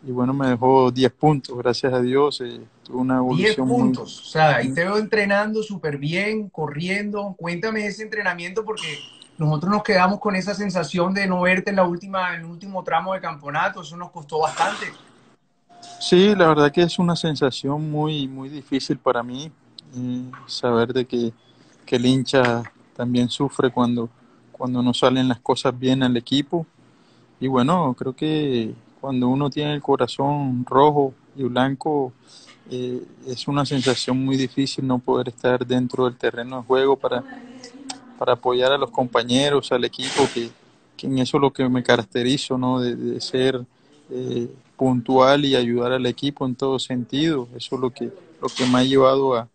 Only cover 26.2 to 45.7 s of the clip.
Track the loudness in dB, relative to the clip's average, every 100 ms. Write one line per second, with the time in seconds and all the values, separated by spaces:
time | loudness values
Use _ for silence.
26.2 | 0 -2 0 -4 -6 _ _ _ _ _
27.2 | _ _ 0 2 2 2 0 -2 -6 -4
28.2 | -2 0 0 -2 -2 -8 _ _ -6 0
29.2 | 2 2 0 -2 -4 -4 0 2 0 0
30.2 | -2 -2 -2 -4 0 4 6 4 0 -4
31.2 | _ -6 -4 0 0 0 -2 -2 -2 -8
32.2 | _ -20 -20 -20 -12 -8 -6 -8 -10 -18
33.2 | -12 -8 -2 -2 0 0 0 0 0 -2
34.2 | 0 0 -2 -2 -4 -2 -2 -2 0 -2
35.2 | -2 -2 0 0 0 0 0 0 0 0
36.2 | -4 -4 -10 -10 0 2 4 2 0 -4
37.2 | -6 -18 -20 -20 -20 -20 -16 -18 -18 -6
38.2 | 0 2 2 2 4 2 0 -2 0 0
39.2 | 2 2 4 2 0 -2 -2 -4 -6 2
40.2 | 2 0 -8 -12 _ _ _ -10 -4 0
41.2 | 2 2 2 2 0 0 4 2 2 -2
42.2 | -2 -2 -2 -2 0 0 -2 -4 -6 -6
43.2 | -4 0 0 0 -8 _ _ _ _ -8
44.2 | -4 -4 -4 -10 _ 0 2 2 4 6
45.2 | 6 6 4 2 2